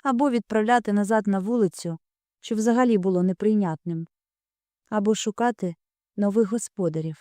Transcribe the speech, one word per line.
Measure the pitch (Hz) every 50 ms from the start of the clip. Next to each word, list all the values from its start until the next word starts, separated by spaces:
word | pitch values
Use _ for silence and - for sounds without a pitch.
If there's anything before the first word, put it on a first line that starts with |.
| _
Або | 277 254 233 294 285
відправляти | 240 233 - _ - 220 214 220 247 240 226 -
назад | 202 208 208 196 226 220 202
на | 208 196 196
вулицю, | 185 208 240 240 214 170 - - - 170 165 165 _ _ _ _ _ _ _ _
що | - - 233
взагалі | 214 220 233 233 240 254 240 226 196
було | 180 196 185 180
неприйнятним, | 180 185 185 _ 202 214 214 208 202 170 156 - _ 170 170 165 165 _ _ _ _ _ _ _ _ _ _ _ _ _ _ _ _ _
або | 220 214 202 214 220
шукати | - - 220 202 - 233 240 233 _ - 180 165 _ _ _ _ _ _ _ _
нових | - 202 202 196 226 226 190
господарів. | 220 233 - - _ - 185 165 156 160 156 160 156 _